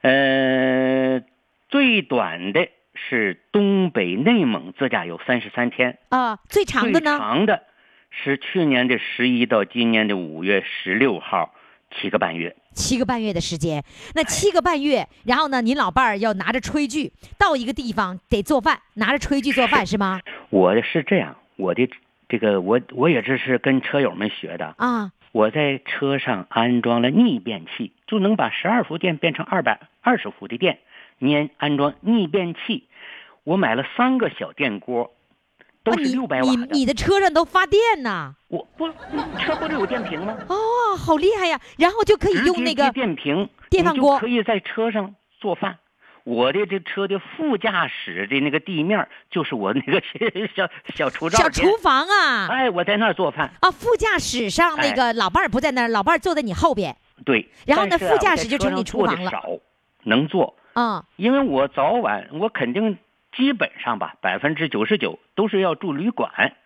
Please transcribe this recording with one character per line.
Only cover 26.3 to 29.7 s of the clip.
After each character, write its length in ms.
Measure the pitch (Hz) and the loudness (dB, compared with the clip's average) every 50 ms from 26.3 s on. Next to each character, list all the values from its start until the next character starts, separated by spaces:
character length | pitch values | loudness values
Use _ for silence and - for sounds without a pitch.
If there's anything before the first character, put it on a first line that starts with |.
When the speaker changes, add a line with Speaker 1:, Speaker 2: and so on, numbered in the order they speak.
| 120 95 90 _ | -4 -4 -6 _
Speaker 1:
安 320 | - 117 113 123 123 120 | 0 0 2 4 2 2
装 200 | 110 120 117 120 | 2 2 2 2
了 80 | 120 123 | 2 2
逆 300 | 143 208 247 233 147 113 | 4 4 4 4 2 -2
变 260 | - 120 110 95 82 | -4 -6 -8 -8 -10
器， 280 | - - - 120 98 _ _ _ | -14 -10 -10 -10 -10 _ _ _
就 120 | - 220 214 | -4 -2 0
能 160 | 190 202 220 | 2 2 2
把 140 | 196 139 110 | 2 0 -2
十 180 | - - - | -2 -4 -2
二 160 | 180 226 247 208 | 0 0 0 0
伏 140 | - 156 | -2 -6
电 180 | 170 - 185 160 | -2 -2 -2 -2
变 160 | 147 - 165 147 | 0 -2 -2 -2
成 120 | - 170 | -4 -6
二 180 | - - 185 139 | -2 -2 0 0
百 160 | 117 | 0